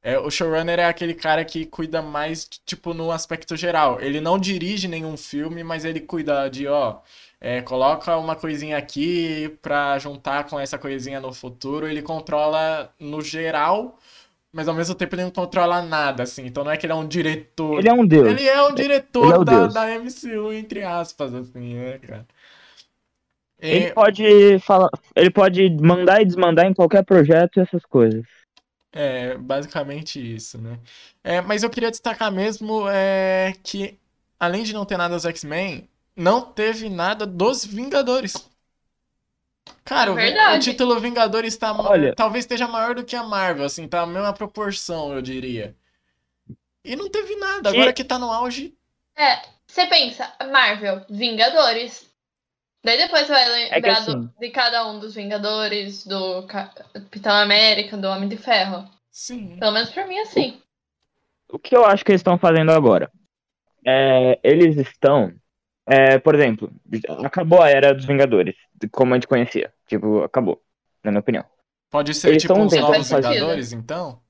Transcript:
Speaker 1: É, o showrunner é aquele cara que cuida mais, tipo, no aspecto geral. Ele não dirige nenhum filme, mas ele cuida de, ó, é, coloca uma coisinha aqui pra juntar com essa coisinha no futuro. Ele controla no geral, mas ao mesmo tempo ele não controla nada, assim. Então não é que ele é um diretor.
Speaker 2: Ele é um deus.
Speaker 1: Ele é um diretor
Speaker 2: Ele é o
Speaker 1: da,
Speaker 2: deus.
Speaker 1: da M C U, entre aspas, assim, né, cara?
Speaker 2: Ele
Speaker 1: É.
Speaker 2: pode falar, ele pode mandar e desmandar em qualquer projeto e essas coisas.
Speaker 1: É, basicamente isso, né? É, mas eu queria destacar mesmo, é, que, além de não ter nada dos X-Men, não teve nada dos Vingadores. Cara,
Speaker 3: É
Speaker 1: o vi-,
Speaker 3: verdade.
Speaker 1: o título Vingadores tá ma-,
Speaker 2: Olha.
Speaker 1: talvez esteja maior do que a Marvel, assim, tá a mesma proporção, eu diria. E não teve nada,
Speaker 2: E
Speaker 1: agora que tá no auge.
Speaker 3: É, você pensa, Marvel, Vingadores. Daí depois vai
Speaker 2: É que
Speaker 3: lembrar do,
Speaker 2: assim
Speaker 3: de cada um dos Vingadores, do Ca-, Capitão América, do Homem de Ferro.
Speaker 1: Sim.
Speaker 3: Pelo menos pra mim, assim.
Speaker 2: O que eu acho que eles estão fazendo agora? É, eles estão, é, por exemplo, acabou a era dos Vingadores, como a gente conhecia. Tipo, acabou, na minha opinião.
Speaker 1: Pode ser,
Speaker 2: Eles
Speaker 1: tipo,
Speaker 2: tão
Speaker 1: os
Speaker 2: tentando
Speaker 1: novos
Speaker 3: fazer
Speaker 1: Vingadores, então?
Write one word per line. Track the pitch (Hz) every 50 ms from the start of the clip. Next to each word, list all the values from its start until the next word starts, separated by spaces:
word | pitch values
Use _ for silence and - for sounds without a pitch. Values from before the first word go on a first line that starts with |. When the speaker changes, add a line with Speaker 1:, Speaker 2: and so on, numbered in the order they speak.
Speaker 1:
É, | _ 117 127 135
o | 107 151
showrunner | - - 180 165 160 160 165 170 170 175
é | 175
aquele | 170 170 - 180 170 170
cara | 170 - 156 156 160 165
que | 165 - 165 156
cuida | 156 - - 160 160 160 160
mais, | 156 151 147 147 151 156 160 160 - _ - - _
tipo, | - 180 - _ 170 170
no | 165 165 165
aspecto | 165 160 - _ 165 160 - - 170
geral. | 156 170 175 170 160 151 135 120 -
Ele | 127 139 143 151
não | 156 165 180
dirige | 196 185 190 196 175 165 180 214 202 190
nenhum | 180 165 160 160 160 156
filme, | 147 - - - 143 151 165 170 170 165
mas | 165 165 160 156
ele | 165 160 160
cuida | - - - 165 151 147 143 139 139 135
de, | 127 131 143
ó, | 139 143 147 135 113 107 - _ _ _ - - _ _ _
é, | - 120 123 123
coloca | 123 127 127 131 131 139 156 160 - 175 170
uma | 165 160 160 160
coisinha | 156 - 160 151 143 151 151 151
aqui | 143 135 - - 143 151 170 175 170 165 160 156 156 151 156 156 _
pra | _ 143 143 143 143 139 139 139
juntar | 139 147 143 - _ 143 139 143 143
com | 143 156 143
essa | 139 139 -
coisinha | 135 - 139 135 135 123 139 139 135
no | 131 131 127
futuro. | - - 127 120 _ - 135 139 151 156
Ele | 156 151 151
controla | 147 - 160 160 156 - 147 147 151 151 156 156 160 160 160 156 135 - _ _
no | 156 147 147 151
geral, | 151 - 156 160 165 160 156 151 147 165 190 214 240 254 - _ _ _ _ _ _ _ _ _ _ _ _
mas | 160 156
ao | 156 160
mesmo | 160 165 160 185
tempo | - 185 170 -
ele | 180 185
não | 180
controla | - 190 180 170 - 185 170 170 175 175
nada, | 175 165 160 151 147 135 127 123 123
assim. | 123 - - 131
Então | 127 120 143 143
não | 147
é | 156
que | 151 -
ele | 160 160
é |
um | 160 156
diretor. | 151 156 175 160 156 156 156 156 _ _ - 160 156 151 147
Speaker 2:
Ele | 190 226
é | 240
um | 247 233
deus. | 185 156 151 127
Speaker 1:
Ele | 110 104 - -
é | 269 269 285
um | 285 285 277
diretor | - 269 277 285 269 - _ - 247 247
Speaker 2:
Ele | 247 262
é | 180
o | 180
Speaker 1:
da, | - - -
Speaker 2:
deus. | - - -
Speaker 1:
da | 220 220 220
M | 226 226 233 254
C | 247 - - 240 220
U, | 214 214 214 214
entre | 214 220 214 - 226 202
aspas, | 185 170 175 170 165 - _ 151 131 123
assim, | 127 127 123 _ 123 123 120 120
né, | 120 123 127 135
cara? | 135 - - 107 107 117 _ _ _ _ _ _ _ _ _ _ _ _ _ _ _ _ _ _ _ _ _ _ _ _ _ _ _
Speaker 2:
Ele | 165 160 160 185 202
Speaker 1:
É. | 208
Speaker 2:
pode | - 220 208 214 196 202 220 214 208 208 202 202 196 190
falar, | - - 196 185 185 - - - _ _ _
ele | - 170 185
pode | - 214 190 196 180 185 196 190 165 151
mandar | 151 170 180 180 180 180 190 214
e | 220
desmandar | 185 175 180 180 175 165 160 175
em | 196 190
qualquer | - 180 160 - 196 196
projeto | _ 196 180 147 143 165 165 175 175 _
e | 196
essas | 180 - - 170 _
coisas. | _ - 131 117 110 110 113 113 _ _ _ _ _ _ _ _ _ _ _ _ _ _
Speaker 1:
É, | 156 147 139 127 127 123 127 127
basicamente | 127 127 127 135 139 147 143 - 165 143 139 143 151 160 - - 143 123 117 113
isso, | 110 113 - - 113
né? | 113 113 117 117 117 _ - - - - _ _ _
É, | - 170 180
mas | 180 185 208 208 208
eu | 233
queria | 233 247 226 226
destacar | 226 - _ 233 220 - 226 214
mesmo, | 196 185 196 220 214 208 220 214 220 220 202
é, | 196 202 196 190 196 190 190 190 190 185 190 190 190 185 _ _
que, | - - 196 196 196 - _ _ _ _ _ _ _ _ _
além | 170 175 180 202 226
de | 220 214
não | 214 202
ter | 202 208
nada | 175 175 170 175
dos | 175 160
X-Men, | 170 165 - - 143 151 170 190 190 156 98 - _ _ _ _ _ _
não | - 165 180 220 247
teve | 247 - _ - 214 220 226 220 220
nada | 220 190 170 170 185 214 214 214
dos | 202 180 170 185 233 269 - -
Vingadores. | 202 202 214 247 277 285 277 269 240 247 262 254 196 - - - _ _ _ _ _ _ _ _ _ _ _ _ _ _ _ _ _ _ _ _ _ _ _ _ - _ _ _
Cara, | - 262 - 240 202
Speaker 3:
É | 190
Speaker 1:
o |
vi-, | 233
Speaker 3:
verdade. | 220 233 277 427 427 392 320
Speaker 1:
o | 320 262 247
título | 220 - 247 247 240 226
Vingadores | 214 240 240 233 226 214 202 226 226 226 220
tá | - 226 220 214
ma-, | 214 214 294
Speaker 2:
Olha. | 202 175 147 131 -
Speaker 1:
talvez | - 220 220 202 247 240
esteja | - 247 240 247
maior | 240 240 226 220 240 240
do | 247 240
que | 240 247
a | 240 233
Marvel, | 220 208 196 190 180 165 139 139
assim, | 139 - - 160
tá | 147 175 170
a | 170
mesma | 170 175 190 202 202 196
proporção, | 202 214 202 _ 214 214 202 196 - - - 170 160 151 143 139
eu | 135
diria. | 127 127 131 131 127 131 120 117 104 98 - _ _ _ _ _ _ _ _ _ _ _ _ _ _ _ - _ _ _ _ _ _
E | - 240
não | 294 403 381
teve | 392 427 415 - 427
nada, | 403 392 392 392 403 339 202
Speaker 2:
E | -
Speaker 1:
agora | 240 262 254 254
que | - 254
tá | - 254 247
no | 247 233
auge. | 220 226 247 247 240 269 277 339 _ _ _ _ _ _ _ _ _
Speaker 3:
É, | 302 302 269 214 - - - _ _ _
você | _ - 359 359
pensa, | 349 359 320 269 240 - - 247 - - _ 262 269
Marvel, | 269 269 247 208 214 208 214 202 185 196 - -
Vingadores. | 208 202 240 240 226 220 226 254 349 320 285 240 233 226 247 233 - - _ _ _ _ _ _ _ _ _ _ _ _ _ _ _ _ _
Daí | 226 233
depois | 262 339 349 339 302 285
vai | 294 294 262 247 240 240 240 233
Speaker 2:
É |
que | - -
Speaker 3:
lembrar | - 233 208 196 - -
do, | - 143
Speaker 2:
assim | 123 117 120 _ _
Speaker 3:
de | 240 240
cada | - 262 247 233 233 233 226
um | 220 214 208
dos | 202 220 202
Vingadores, | 214 202 202 214 208 202 208 214 214 214 208 208 208 196 196 196 196 -
do | 190 196 190 185 190 185 185 190
Ca-, | 185 - 196 190 - _ - - _ _
Capitão | 202 196 _ - 202 202 214 202
América, | 208 208 202 202 208 220 220 214 196 208 208 220
do | 202 196
Homem | 190 190 190 196 202
de | 202
Ferro. | - - 262 233 202 190 196 185 175 - - _ _ _ _
Speaker 1:
Sim. | _ - - - 247 240 208 180 170 180
Speaker 3:
Pelo | 226 214 208
menos | 220 240 -
pra | - 370 392
mim, | 381 370 403
assim. | 427 - - - 285 247 - _ _ _ _ _ _ _ _ _ _ _ _ _ _ _ _ _ _ _
Speaker 2:
O | - -
que | - - 254
eu | 254 233
acho | 208 196 - -
que | -
eles | 196 175
estão | - 190 175
fazendo | 175 - 170 165 165 156 160
agora? | 160 160 143 120 98 85 - - _ _ _ _ _ _ _ _ _ _ _ _ _ _ _
É, | 127 131 135 135 135 131 127 127 127 123 -
eles | - - 147 170 175 165 156
estão, | 147 131 - - _ - 139 143 143 107 90 87 _ _ _ _ _ _ _ _ _ _
é, | - 135 135 - 135 135 131
por | - 160 151
exemplo, | 147 147 123 110 107 107 - - _ _ _ - 113 - - - - 123
acabou | 139 - 185 175 160 175 180
a | 165 147
era | 143 135 135 139 139
dos | 135 131
Vingadores, | 135 139 135 139 131 117 95 90 90 - _ _ _ _ _ - 104
como | - - 131 123 127
a |
gente | 123 123
conhecia. | - 135 123 120 120 - 113 - - _ _ _
Tipo, | _ 110 101 98 107 107 104 76
acabou, | - - 131 120 92 - _ _ _ _ _ _ _ _ _ _
na | 107
minha | 101 104
opinião. | 101 - 117 - - _ _ _ _ _ _ _ _ _
Speaker 1:
Pode | - 147 147 143 151
ser, | - - 160
Speaker 2:
Eles | 156 156 -
Speaker 1:
tipo, | - 185
Speaker 2:
tão | 202 214
Speaker 1:
os | 202
Speaker 2:
tentando | - 147 147 147
Speaker 1:
novos | 156 156 147 -
Speaker 3:
fazer | 156 160 - -
Speaker 1:
Vingadores, | - - - 165 165 147 123 113 120
então? | 113 113 120 151 175 180 147 117 _ _